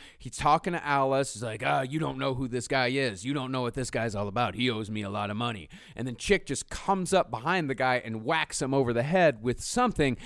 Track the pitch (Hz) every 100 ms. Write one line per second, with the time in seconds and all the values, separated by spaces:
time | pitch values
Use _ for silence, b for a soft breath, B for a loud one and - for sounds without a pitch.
0 | b b 123 - 151 160 - 170 147 139
1 | 135 135 139 104 117 110 135 143 131 151
2 | 143 131 135 131 131 123 - 135 123 135
3 | 131 95 113 143 131 131 120 135 123 123
4 | 117 101 101 101 117 92 123 110 104 107
5 | 101 101 101 104 120 107 73 175 B -
6 | 127 120 - 202 - 135 - - - 196
7 | 175 190 131 113 139 185 147 123 127 127
8 | 117 110 113 160 156 - 139 135 123 117
9 | 139 185 165 117 117 117 - 240 247 175
10 | 139 120